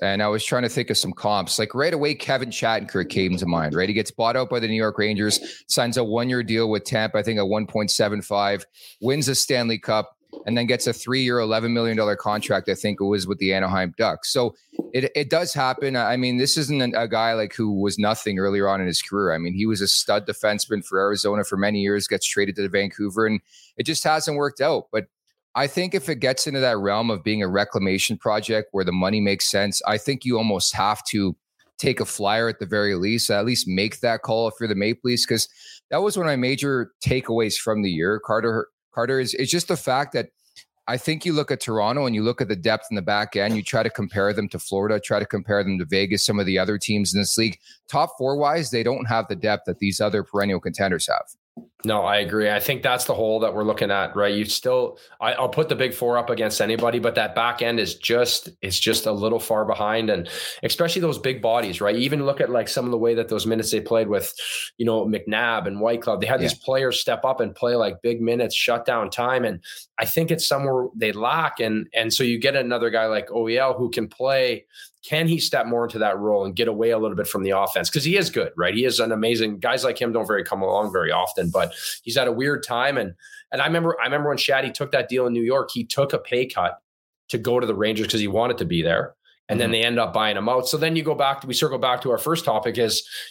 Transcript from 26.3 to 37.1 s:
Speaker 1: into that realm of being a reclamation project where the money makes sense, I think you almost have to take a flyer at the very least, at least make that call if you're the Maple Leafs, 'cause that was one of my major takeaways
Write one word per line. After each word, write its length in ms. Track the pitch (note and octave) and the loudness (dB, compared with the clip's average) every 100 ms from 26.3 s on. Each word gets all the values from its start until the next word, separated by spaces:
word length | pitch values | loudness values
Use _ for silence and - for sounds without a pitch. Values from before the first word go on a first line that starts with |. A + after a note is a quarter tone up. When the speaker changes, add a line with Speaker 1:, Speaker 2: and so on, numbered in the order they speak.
| C3 D#3 | 0 -2
Speaker 1:
into 120 | C3+ | 0
that 180 | B2+ G#2+ | 2 2
realm 320 | G2 G#2 A#2 | 2 2 0
of 120 | G2+ | 0
being 200 | G#2+ G#2+ | 0 0
a 40 | F#2+ | 2
reclamation 720 | G2 G#2 A2 F#2+ F#2+ - G#2 | 2 2 0 2 2 0 0
project 520 | A#2 G#2+ G#2+ A2 G#2 | 0 0 0 -2 0
where 120 | G2 | -2
the 80 | F#2 | 0
money 300 | F2+ F#2+ G#2+ | 2 2 2
makes 280 | G2+ G2 - | 2 2 0
sense, 320 | G2 G2+ - - | 2 0 0 -2
I 120 | G#2+ | -2
think 260 | - B2+ B2+ | -2 -2 0
you 140 | A#2 | 0
almost 340 | A2 F#2+ - | 2 0 0
have 300 | - G2+ G#2 - | 2 0 0 -2
to 260 | G#2+ F#2+ - _ _ _ - | 0 0 -2 _ _ _ -2
take 220 | C#3+ A#2+ | -2 0
a 60 | A2 | -4
flyer 440 | - G2+ A2 A#2 | -2 0 0 0
at 80 | - | -4
the 60 | F#2 | -4
very 300 | G#2 G#2 F#2 | 0 0 0
least, 340 | G2 A#2 A2 | 0 0 0
at 160 | G2+ A2+ | 0 2
least 220 | A#2+ F#2 | 0 0
make 320 | F#2 G#2 - | 0 -2 0
that 240 | A#2+ A2+ | -2 0
call 240 | - A2+ A2+ | 0 0 0
if 80 | - | -2
you're 80 | A2+ | -2
the 60 | |
Maple 280 | G2 G#2 A#2 B2 | 0 0 0 0
Leafs, 220 | A#2+ - | 0 0
'cause 200 | A2+ - - - - _ | 0 -2 -8 -20 -20 _
that 100 | D#3 | -2
was 160 | G#3 G3+ | 0 0
one 80 | E3 | 0
of 60 | |
my 40 | C3 | 2
major 540 | B2 C3+ C#3 C3 A2 _ | 0 0 0 0 -2 _
takeaways 500 | - | 0